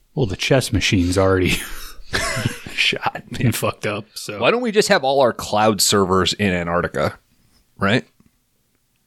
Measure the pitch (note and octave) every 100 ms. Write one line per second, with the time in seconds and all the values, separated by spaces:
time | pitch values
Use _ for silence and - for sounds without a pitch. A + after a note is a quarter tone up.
0 | _ - A#2 - - C3+ - - - G2+
1 | F2 F#2+ F#2+ F#2 F2 F2 - - - -
2 | - - - - - - - - - -
3 | - - - A#2 A#2 - G#2+ - A2 G2+
4 | - - - G#2 B2+ A#3 B3 G#3 - G3
5 | C3+ C#3 B2 - - G#2 A2 G2 - G#2
6 | F#2 F#2+ F2 - G#2 F2+ E2+ F2 F2 -
7 | D2+ - _ _ _ _ _ - G2 B2+
8 | - _ _ _ _ _ _ _ _ _